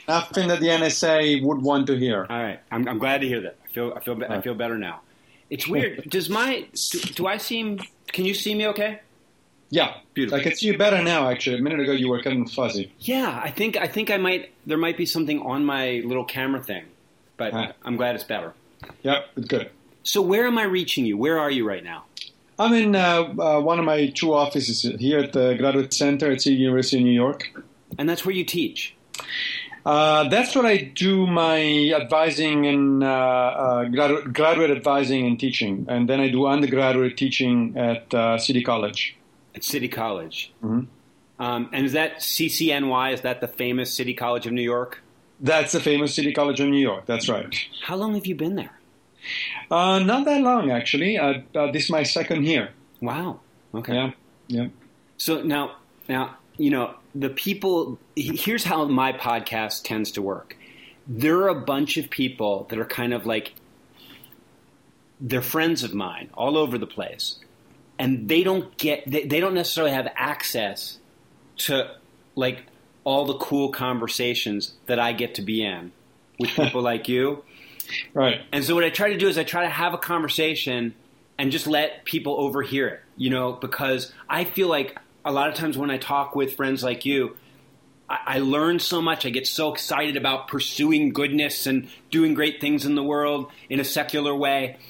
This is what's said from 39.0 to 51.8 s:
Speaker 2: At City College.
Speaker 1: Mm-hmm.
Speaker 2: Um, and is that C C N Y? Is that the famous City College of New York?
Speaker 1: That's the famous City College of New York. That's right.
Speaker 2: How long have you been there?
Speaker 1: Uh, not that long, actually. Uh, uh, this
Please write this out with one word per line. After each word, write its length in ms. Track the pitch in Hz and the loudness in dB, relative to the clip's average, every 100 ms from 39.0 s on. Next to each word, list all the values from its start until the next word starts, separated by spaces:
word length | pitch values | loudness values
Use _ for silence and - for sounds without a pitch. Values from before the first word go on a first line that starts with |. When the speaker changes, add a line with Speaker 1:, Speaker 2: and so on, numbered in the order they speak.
| - - _ _ _ | -6 -8 _ _ _
Speaker 2:
At 100 | - | -10
City 240 | - 143 120 | -6 -4 -4
College. 640 | 120 113 92 80 - - - | -4 -4 -4 -8 -10 -12 -6
Speaker 1:
Mm-hmm. 800 | 110 117 135 - _ _ _ - | -2 -2 -2 -12 _ _ _ -6
Speaker 2:
Um, 260 | 123 120 113 | -4 -4 -4
and 120 | 135 135 | -2 0
is 80 | |
that 300 | 151 160 - | 2 0 -2
C 260 | - - 160 | -4 -2 0
C 220 | - 160 | 2 2
N 160 | 143 135 | 2 2
Y? 240 | 127 131 | 2 0
Is 100 | 127 | -2
that 180 | 127 123 | -4 -4
the 80 | 117 | -6
famous 460 | - 123 127 123 | -4 -2 -2 -2
City 220 | - 123 117 | -4 -4 -2
College 320 | 120 123 120 | -2 -2 -2
of 60 | |
New 100 | 123 | -2
York? 400 | 120 120 127 - - _ _ - | -2 -2 -4 -12 -20 _ _ -4
Speaker 1:
That's 340 | 139 160 147 | 2 2 2
the 60 | 165 | 0
famous 360 | 151 147 147 - | 2 2 2 0
City 180 | 147 | 0
College 260 | 156 143 127 | 2 0 2
of 100 | 143 | 2
New 100 | 139 | 4
York. 240 | 127 95 107 | 2 0 -4
That's 240 | 113 123 | -2 -2
right. 260 | 104 92 - - - | -2 -4 -6 -8 -10
Speaker 2:
How 120 | - 190 | -6 -4
long 180 | 214 208 | -2 -2
have 100 | 190 | -4
you 80 | 151 | -4
been 200 | 160 196 | -2 -4
there? 160 | - - _ _ _ _ - - - - - | -6 -14 _ _ _ _ -10 -8 -8 -8 -2
Speaker 1:
Uh, 300 | 170 185 190 | 2 4 4
not 260 | 190 262 285 | 4 2 2
that 160 | 285 | 4
long, 300 | 247 240 143 | 4 4 2
actually. 440 | 120 - 143 185 208 | 0 0 0 0 2
Uh, 240 | 143 131 - | 0 0 -2
uh, 180 | 156 143 | -2 0
this 120 | 147 | 0